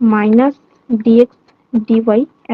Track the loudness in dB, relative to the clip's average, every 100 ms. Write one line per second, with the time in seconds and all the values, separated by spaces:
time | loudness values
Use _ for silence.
0 | -2 0 0 2 0 -4 _ _ -8 -4
1 | 2 2 2 _ _ _ _ -6 -2 -2
2 | 0 -2 -4 _ -8